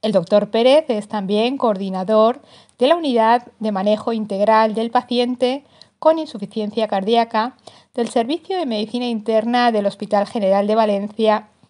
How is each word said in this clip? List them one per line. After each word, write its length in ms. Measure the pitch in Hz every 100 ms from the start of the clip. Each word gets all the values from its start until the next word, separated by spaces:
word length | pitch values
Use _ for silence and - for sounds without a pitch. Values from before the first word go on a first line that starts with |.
El 100 | 220
doctor 360 | 202 170 208 208
Pérez 360 | 226 247 285 311
es 200 | 214 208
también 520 | 214 190 208 233 269
coordinador 800 | 240 196 196 185 185 214 220 254 _ - _ _
de 80 | 254
la 80 | 339
Unidad 540 | 311 233 220 247 247 _
de 120 | 214
Manejo 420 | 196 202 214 226
Integral 600 | 226 214 196 208 220 220
del 160 | 214 226
Paciente 760 | 247 240 240 240 247 247 277 _ _ _ _
con 180 | 311 320
Insuficiencia 720 | 302 214 202 - 208 220 214
Cardíaca 680 | 202 196 233 226 220 233 _ - - _
del 160 | - 233
Servicio 480 | 247 233 330 - 381
de 80 | 302
Medicina 400 | 220 214 240 247
Interna 680 | 226 214 220 226 247 240
del 140 | 220 202
Hospital 400 | - 208 202 202
General 400 | 240 196 196 208
de 80 |
Valencia 760 | 220 220 202 208 208 214 214 214 _ _